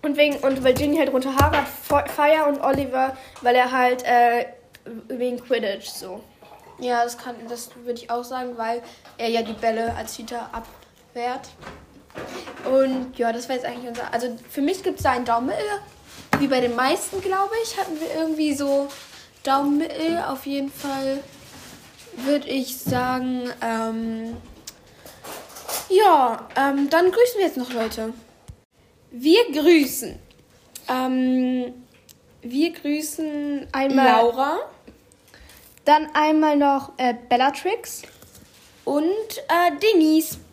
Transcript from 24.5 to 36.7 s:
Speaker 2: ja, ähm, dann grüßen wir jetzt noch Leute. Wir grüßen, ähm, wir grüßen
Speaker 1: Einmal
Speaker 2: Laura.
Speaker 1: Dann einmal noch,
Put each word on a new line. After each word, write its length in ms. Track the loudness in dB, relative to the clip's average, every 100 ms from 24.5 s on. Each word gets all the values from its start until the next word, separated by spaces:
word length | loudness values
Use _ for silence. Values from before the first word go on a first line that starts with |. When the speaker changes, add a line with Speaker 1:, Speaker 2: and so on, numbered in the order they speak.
| -20 -20 -20 -20 -20 -20 -20 -16 -16 -16 -16 -8 -8 4
Speaker 2:
ja, 580 | 6 8 8 4 0 -6 0
ähm, 320 | 0 2 2
dann 220 | 4 4
grüßen 280 | 4 4 4
wir 80 | 0
jetzt 100 | -2
noch 140 | -6
Leute. 400 | -4 -4 -4 -8 -10 -20 _ -20 -20 _ _ _ _ _
Wir 400 | -2 6 6 6
grüßen, 680 | 4 6 6 4 -4 -10 -14 -20 _ _ _ _ -16 -4
ähm, 840 | -2 0 0 2 2 0 -2 -4 -10 -20 _ _ -20 _ _
wir 300 | -6 0 0
grüßen 960 | -2 -4 -4 -4 -6 -6 -4 -4 -6 -6
Speaker 1:
Einmal 340 | -2 2 6 6
Speaker 2:
Laura. 520 | 6 4 2 -2 -2 -8 -16 -20 -20 _ _ _ -20 -20 -20 -20 -2
Speaker 1:
Dann 240 | 4 4 4
einmal 420 | 2 4 4 4 4
noch, 360 | 4